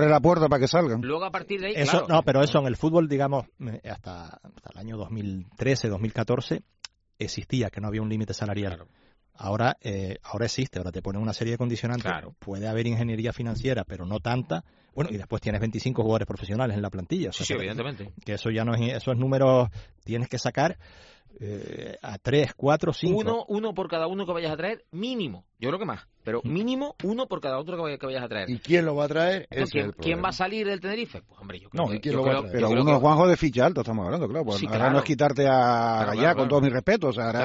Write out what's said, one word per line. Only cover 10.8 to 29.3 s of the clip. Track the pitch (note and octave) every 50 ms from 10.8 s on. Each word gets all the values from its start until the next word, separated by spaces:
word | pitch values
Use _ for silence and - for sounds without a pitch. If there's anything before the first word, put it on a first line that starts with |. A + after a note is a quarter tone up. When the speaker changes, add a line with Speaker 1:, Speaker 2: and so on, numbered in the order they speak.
| F2 F#2 F2
Speaker 3:
te | F#2 F#2
ponen | G2 G2 G2+ A2
una | A2+ G#2+
serie | - A#2 A2+ A#2
de | A#2
condicionantes. | B2 A#2+ A#2+ G#2+ - A#2 B2 B2 A2+ G2+
Speaker 2:
Claro. | F2 D#2 D#2 F2 D#2 _
Speaker 3:
Puede | - G2+ G2 F#2+ G#2 A2
haber | A2 A2+ A#2
ingeniería | A#2 A#2 A2+ A#2+ A#2 A2+ A2 A2+ A#2 A2
financiera, | - A#2+ A#2 A2+ - - C3 C3 A2+ F#2
pero | - - F2 F2
no | F2+ G#2 G#2+
tanta. | - A2+ A#2+ B2+ B2 - - E3 - _ _ _ _ _ _
Bueno, | - D3 - A2
y |
después | G2+ F#2 - A#2 G#2+ -
tienes | A2 G#2 G2+
veinticinco | A2 A2+ G#2+ - - C3+ B2 A#2+ A2
jugadores | A2 A2 A2 G#2
profesionales | - A2 F#2 - F#2 G2+ A2+ C3 B2 G2+
en | G#2 G2+
la | G2+
plantilla. | F#2+ F#2+ F2+ - E3+ F#3+ E3 G2
O | -
sea, | - -
Speaker 2:
Sí, | - C#3+
sí, |
Speaker 3:
que, | A#2
Speaker 2:
evidentemente. | G2 F#2+ A2 A#2 A#2 C#3 C#3 G2 G2+ G2+ - - -
Speaker 3:
que | A2 G#2
eso | G2+ - A2+
ya | A2 A2 A2+
no | A#2 A#2+
es, | B2+ A#2 A#2+ C3
esos | A2+ - C3 B2+
números | A#2 B2+ C3+ C3+ C3 C3+ C3 C3 B2+ B2 A#2 - - - - - _ _
tienes | - A2 A#2 A#2 -
que | - B2
sacar, | - - - C3+ C#3 E3+ F3+ - - - - - - - - _ _ _ - -
eh, | - G#2 G#2 G2 - - - - - - - - -
a | - G#2 G2
tres, | - B2+ C3+ D3 C#3+ - -
cuatro, | - - C#3 D3+ D3+ - D#3 C#3
cinco. | - - F3 F#3 G#3
Speaker 2:
Uno, | G#3+ - A3+ A#3 -
uno | - G#3 G#3 A3 A3 G3
por | F3 F#3+ D#3+
cada | F3 E3 D#3+ E3
uno | F#3+ G3 G3+
que | E3+ F3+
vayas | E3+ E3+ D#3
a | D#3
traer, | D3+ E3 G3 A3+ A3+ - _
mínimo. | - D#3+ G#3 B3 C4 A#3 F#3+ C3+ F#2+ F#2 - _ _ _
Yo | A2 B2+
creo | D#3 F#3+
que | G#3+
más, | E3 A#2 - - _ _ _ _
pero | - A2+ A#2+ -
Speaker 3:
Mm. | A#2+ D3
Speaker 2:
mínimo | F3+ G#3+ A#3+ C4 C4 C#4 D4 - - -
uno | F#3 A3 A#3+ C4 -
por | F#3+ D#3+
cada | - C#3+ C3 C3
otro | D3+ E3 F3+
que | E3+ E3
vaya-, | D3+ C#3+ C3
que | -
vayas | C3 C3 C3 B2
a | A#2
traer. | A2+ G#2+ F#2+ G2+
Speaker 4:
¿Y | B2 A2+
quién | - - E3 F3 E3
lo | D#3+ D3
va | D3 D3
a | C#3+
traer? | D3 D#3+ E3 F3+